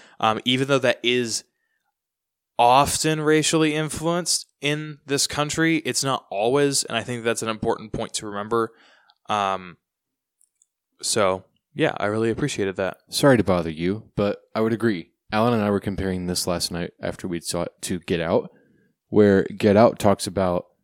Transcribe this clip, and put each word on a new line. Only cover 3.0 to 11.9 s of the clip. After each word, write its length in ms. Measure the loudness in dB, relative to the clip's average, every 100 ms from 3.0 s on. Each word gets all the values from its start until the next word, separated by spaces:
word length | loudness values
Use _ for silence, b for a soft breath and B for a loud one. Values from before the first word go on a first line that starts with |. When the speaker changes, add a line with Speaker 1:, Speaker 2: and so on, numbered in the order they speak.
| -2 0
Speaker 1:
racially 540 | 2 2 2 2 0
influenced 720 | 0 -4 -6 -4 -4 -2 -4 -6 _
in 380 | -4 -4 -6 -12 -4
this 200 | -2 -2
country, 520 | -2 -2 0 0 0
it's 260 | -2 -2
not 220 | -2 -4 -4
always, 540 | -2 2 2 2 0
and 120 | -2 -4
I 60 |
think 220 | -4 -4
that's 180 | -4 -4
an 60 | -4
important 440 | -4 -4 -4 -6
point 200 | -10 -8
to 120 | -8 -8
remember. 460 | -10 -4 -2 -2 b b b b b -6
Um, 480 | -2 -2 -4 -8 -20 _ _ _ _ _ _ _ _ _ _ _ _
so, 440 | -4 0 2 0 -6 _ _
yeah, 200 | -4 -2